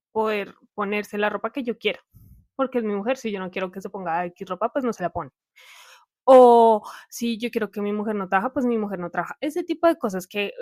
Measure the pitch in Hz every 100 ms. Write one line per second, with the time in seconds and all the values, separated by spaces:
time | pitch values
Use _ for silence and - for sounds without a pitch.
0 | _ 220 220 208 190 - _ - 196 208
1 | 202 208 208 208 226 294 240 220 214 -
2 | _ - - - _ - 262 247 214 202
3 | 202 262 226 196 185 190 185 190 190 196
4 | 180 165 180 - 185 180 233 294 247 214
5 | 175 180 147 - _ _ - - - -
6 | _ _ - 262 247 233 226 214 - -
7 | - - 233 220 233 233 208 - 208 208
8 | 208 208 185 190 233 285 247 233 208 185
9 | 175 175 165 - 302 311 349 320 339 330
10 | 226 185 180 208 202 -